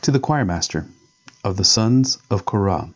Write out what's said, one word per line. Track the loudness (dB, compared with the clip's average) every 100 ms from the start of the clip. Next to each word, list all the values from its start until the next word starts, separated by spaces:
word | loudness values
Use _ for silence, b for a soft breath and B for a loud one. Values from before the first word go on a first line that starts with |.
To | 2
the | 0
choirmaster | 0 0 0 -2 -4 -6 -8 -16 _ _ -20 _
of | -6 -2
the |
sons | 0 2 4 2 2 -2 _
of | -4
Korah | -2 0 0 0 -4